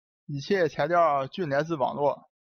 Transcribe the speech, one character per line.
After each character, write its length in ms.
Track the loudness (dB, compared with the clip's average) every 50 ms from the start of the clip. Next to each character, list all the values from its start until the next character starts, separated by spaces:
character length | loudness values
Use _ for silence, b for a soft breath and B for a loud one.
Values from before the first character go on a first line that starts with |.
| _ _ _ _ _
一 140 | -10 -10 -8
切 280 | -4 -2 0 2 2 0
材 180 | 0 -2 -2
料 420 | 2 4 4 4 4 2 0 -2 -4
均 200 | -6 -6 -4 -2
来 140 | 0 -2
自 140 | 0 -2 -2
网 180 | -2 -2 -2 -2
络。 340 | 0 0 0 -2 -2 -10 _ _ _